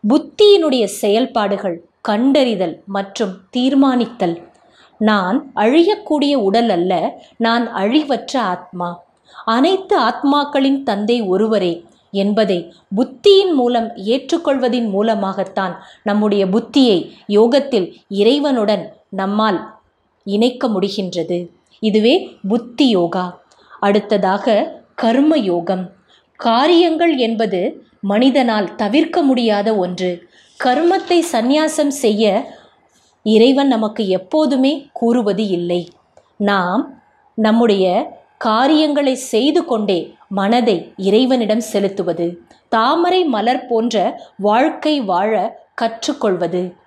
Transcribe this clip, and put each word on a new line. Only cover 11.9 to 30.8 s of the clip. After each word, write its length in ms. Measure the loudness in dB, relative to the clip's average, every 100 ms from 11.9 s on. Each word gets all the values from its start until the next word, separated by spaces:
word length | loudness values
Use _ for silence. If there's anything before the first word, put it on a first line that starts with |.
| _ _
என்பதை 440 | -2 0 0 0 -2 -4 -18 _
புத்தியின் 600 | -4 -4 2 6 6 4
மூலம் 340 | 0 0 0 -4 -8
ஏற்றுக்கொள்வதின் 840 | -4 -4 -2 -2 0 0 0 -2 -2
மூலமாகத்தான் 880 | 0 0 0 -4 -4 -6 -4 -6 -8 -18 -10
நம்முடைய 400 | -2 0 2 0 2
புத்தியை 500 | 0 0 2 4 2 -2 -16 0
யோகத்தில் 580 | 2 4 2 0 -2 -2 -8 _
இறைவனுடன் 680 | 0 2 2 0 0 0 -2 -4 -18 _
நம்மால் 460 | -6 -4 0 0 -2 -6 -20 _ _ _ _ -6
இணைக்க 420 | 0 0 0 -4
முடிகின்றது. 720 | -2 -4 -4 -6 -6 -4 -6 -6 _ _ _
இதுவே 320 | 0 2 4 2 -2 -10
புத்தி 440 | -4 -4 -4 0 2
யோகா. 360 | 2 0 -4 -8 -12 _ _ _ -4
அடுத்ததாக 760 | 2 2 2 0 0 0 0 0 -2 -10 _ -4
கர்ம 420 | 0 2 2 2
யோகம். 420 | 0 -2 -2 -6 -6 _ _ _ _ _
காரியங்கள் 720 | 0 2 4 4 4 2 0 0
என்பது 440 | -2 -2 -2 -2 -4 -6 _ _
மனிதனால் 640 | -2 2 4 4 2 0 -2
தவிர்க்க 440 | -4 0 0 2 0
முடியாத 460 | 2 2 2 0 0 -2
ஒன்று. 360 | -2 -4 -4 -4 -12 _ _ _
கர்மத்தை 600 | -2 2